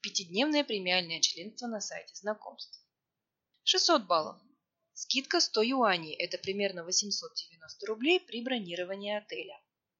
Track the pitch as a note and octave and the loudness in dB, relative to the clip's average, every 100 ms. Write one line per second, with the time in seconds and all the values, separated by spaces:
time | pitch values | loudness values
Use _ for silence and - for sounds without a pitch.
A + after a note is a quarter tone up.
0 | G3+ - F3 F#3 D4+ D4 C#4+ G#3 F3+ F#3 | -6 -6 -2 0 2 2 0 -2 0 0
1 | E3 E3 - E3 G3+ - A#3+ G#3+ - E3 | 0 0 0 -2 -12 -10 -8 -6 -6 -10
2 | - - G3+ G#3 - - - - _ _ | -12 -8 -6 -6 -8 -16 -18 -18 _ _
3 | _ _ _ _ _ _ - F#4 F4+ D4+ | _ _ _ _ _ _ 2 4 6 4
4 | F3+ E3+ D#3 - _ _ _ _ _ - | 6 2 2 -8 _ _ _ _ _ -12
5 | - C4 C4+ F4 - A3 A#3 C4+ A3 F3 | -2 -2 2 2 2 2 2 4 4 4
6 | D#3+ - F#3 F3 F#3+ G3+ G3 F3 E3 F3 | 0 -6 -6 -4 -4 0 -2 -2 0 0
7 | G3+ G3 E3 - - E3 D#3 - G#3 A3 | 0 -4 -6 -10 -12 _ -18 -10 -6 0
8 | C#4 F4+ - A#3 A#3+ B3 F3 F3 F3+ G3 | 2 2 0 -6 -4 -4 -4 -6 -6 -6
9 | G3+ G#3 G#3 E3 D#3 C#3+ _ _ _ _ | -4 -6 -6 -12 -12 -16 _ _ _ _